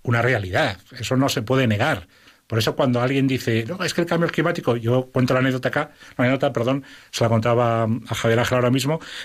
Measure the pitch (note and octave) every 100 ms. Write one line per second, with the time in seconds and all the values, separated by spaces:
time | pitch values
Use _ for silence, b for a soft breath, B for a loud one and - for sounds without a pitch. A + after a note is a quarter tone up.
0 | - A#2 B2 A#2 F#2+ A2 C#3+ F#2 - A#2+
1 | A2+ C3 C3+ C3+ G#2+ C3 B2 G#2 C#3+ A#2
2 | - b b b - A2+ B2+ - C#3 A#2+
3 | B2+ C#3 C3+ C3 - A2+ A#2 F#3 E3+ -
4 | E3+ E3+ E3 - E3 E3+ - A#2+ A2+ B2+
5 | B2+ C3 B2 B2+ C3 B2+ B2+ C#3+ D3+ B
6 | B - B2+ C3 C#3 A#2+ A#2 C#3 B B
7 | B - A#2 A2+ A#2+ A#2+ A#2 A2+ A2 A#2
8 | - - A#2 A2+ A#2+ B2+ B2 C3+ C3 E3
9 | B B